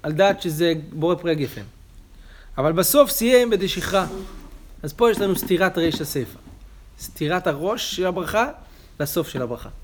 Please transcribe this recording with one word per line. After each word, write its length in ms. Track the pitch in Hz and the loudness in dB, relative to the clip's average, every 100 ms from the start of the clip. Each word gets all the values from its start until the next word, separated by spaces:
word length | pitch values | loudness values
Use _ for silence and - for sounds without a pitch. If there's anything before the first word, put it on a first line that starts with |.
על 100 | 151 | -4
דעת 300 | 156 196 196 | 2 2 2
שזה 300 | 180 156 170 160 151 | -4 2 2 2 -4
בורא 220 | 156 165 | -2 0
פרי 160 | 175 170 | 0 0
הגפן. 320 | 156 131 - 101 - - - - - - - - - | -2 -2 -6 -14 -18 -20 -20 -20 -20 -20 -20 -12 -2
אבל 140 | 147 | 0
בסוף 380 | 165 180 285 269 | 2 4 6 6
סיים 400 | - 233 254 240 | 4 4 6 6
בדשכרה. 560 | 208 185 180 - 190 170 190 190 - - - - - | 2 0 -4 0 0 -2 -6 -12 -16 -18 -20 -20 -10
אז 100 | 151 | -10
פה 180 | - 233 | 2 2
יש 100 | 214 | 4
לנו 160 | 202 175 | 0 0
סתירת 420 | - 175 185 180 | 0 2 2 2
ריש 220 | 165 151 | 0 0
הסיפא. 380 | 151 143 117 - - - - - - - | -4 -4 -6 -10 -20 -20 -20 -20 -20 -16
סתירת 460 | - - 147 180 180 | -16 -6 -2 0 0
הראש 500 | 143 175 233 - 180 | 0 -2 -4 -4 -2
של 100 | 185 | -2
הברכה 400 | 185 156 208 262 - - - - - | -2 -2 0 0 -4 -20 -20 -20 -6
לסוף 280 | 143 175 147 | -2 -2 -2
של 140 | 135 | -4
הברכה. 260 | 123 120 - - | -6 -8 -10 -16